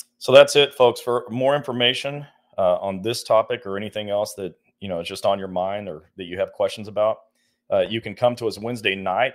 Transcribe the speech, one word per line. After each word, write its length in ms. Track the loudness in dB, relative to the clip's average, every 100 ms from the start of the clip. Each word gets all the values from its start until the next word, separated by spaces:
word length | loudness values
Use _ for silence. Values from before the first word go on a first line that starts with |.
| -20 _
So 120 | 6
that's 240 | 8 8
it, 180 | 6 2
folks. 260 | 4 4 4
For 260 | -2 -4 -4
more 280 | -2 0 0
information, 680 | -2 0 0 0 -6 -10 -14 _ _ 0
uh, 200 | 2 2
on 260 | -2 -4
this 220 | -4 -6
topic 420 | 2 2 2 -6 -6
or 100 | -8
anything 340 | -6 -8 -4
else 240 | -2 -2
that, 200 | -6 -10 -10 _ _
you 80 | -8
know, 120 | -6
is 80 | -6
just 180 | -2 0
on 140 | 0
your 80 | -2
mind 400 | -4 -4 -4 -8
or 220 | -14 -16 -14
that 80 |
you 140 | -10 -4
have 140 | -6
questions 340 | -2 -2 -2 -8
about, 360 | 0 0 0 _ _ _ _ _
uh, 80 | 0
you 200 | 0 -2
can 140 | -6
come 220 | 0 0 2
to 100 | -4
us 120 | -4
Wednesday 360 | -8 -4 -2
night 380 | -2 -2 0 -2